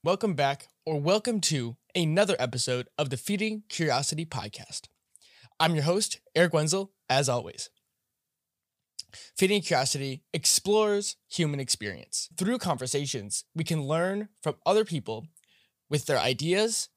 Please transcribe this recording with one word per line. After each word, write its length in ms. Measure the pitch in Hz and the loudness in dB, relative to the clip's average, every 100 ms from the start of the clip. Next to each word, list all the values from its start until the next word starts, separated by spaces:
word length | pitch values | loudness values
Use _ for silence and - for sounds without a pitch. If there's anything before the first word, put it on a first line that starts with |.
| 160 | 2
Welcome 280 | 190 214 | 2 0
back, 340 | 151 139 139 - _ - | 2 0 0 -8 _ -4
or 140 | 151 | -2
welcome 400 | 147 208 226 220 | 2 2 2 0
to 360 | - 151 120 127 _ 185 | 0 0 -2 -8 _ 0
another 400 | 160 170 202 180 | 2 4 4 2
episode 520 | 127 123 - 123 - - | 0 -2 -2 -2 -4 -4
of 120 | 143 | -4
the 60 | 131 | -4
Feeding 480 | - 202 214 214 - | -2 -2 0 -4 -8
Curiosity 560 | - 160 127 143 151 165 | -2 0 2 0 -4 -6
podcast. 640 | 110 101 - - - - _ _ _ _ _ - _ | -6 -8 -12 -12 -14 -14 _ _ _ _ _ -20 _
I'm 140 | 160 160 | 2 2
your 100 | 147 | 2
host, 340 | 185 214 - _ 160 | 2 0 -6 _ 2
Eric 160 | 175 | 4
Wenzel, 400 | 156 151 190 196 _ - | 4 2 0 -4 _ 0
as 200 | 131 135 | 2 4
always. 400 | 123 - - - _ _ _ _ _ _ _ _ _ _ _ _ - - - - - | 0 -4 -12 -14 _ _ _ _ _ _ _ _ _ _ _ _ -18 -18 -20 -12 0
Feeding 240 | 190 208 | 2 2
Curiosity 600 | - 143 131 143 135 131 _ | 2 0 2 -2 -4 -8 _
explores 840 | 131 - - 190 214 214 202 202 - _ | -2 2 2 2 2 4 0 -2 -10 _
human 320 | - 156 143 | -2 -2 -2
experience. 680 | 131 - 104 80 - - - - | -4 -4 -4 -10 -8 -8 -8 -4
Through 200 | 185 247 | -2 0
conversations, 880 | 185 135 127 143 139 123 101 - - 160 | -2 -2 -2 -4 -4 -6 -6 -8 -8 -6
we 80 | |
can 200 | 160 160 | -2 -2
learn 440 | 139 160 180 202 208 _ | 0 0 0 -2 -6 _
from 140 | 160 151 - | -6 -2 2
other 180 | 202 | 2
people 440 | 220 165 - 113 160 _ _ _ _ _ _ | 2 -4 -6 -10 -12 _ _ _ _ _ _
with 160 | 147 - | -4 0
their 140 | 131 | 2
ideas 680 | 101 131 156 190 220 220 - | 2 0 0 2 2 0 -6